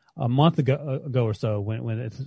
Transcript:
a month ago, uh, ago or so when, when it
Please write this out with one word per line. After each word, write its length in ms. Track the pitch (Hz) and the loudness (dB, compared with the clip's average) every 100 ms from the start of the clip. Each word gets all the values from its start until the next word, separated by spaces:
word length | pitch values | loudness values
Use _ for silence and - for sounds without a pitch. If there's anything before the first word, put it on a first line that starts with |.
| _ - | _ -4
a 100 | 123 | 0
month 320 | 131 165 165 | 4 4 4
ago, 140 | 131 147 | 2 0
uh, 320 | 143 135 147 | -2 -6 -2
ago 160 | 123 | 0
or 100 | 110 | 0
so 280 | 101 113 104 | 0 -2 -2
when, 200 | 101 113 | -2 -4
when 160 | 117 113 | -4 -6
it 140 | 107 127 | -6 -10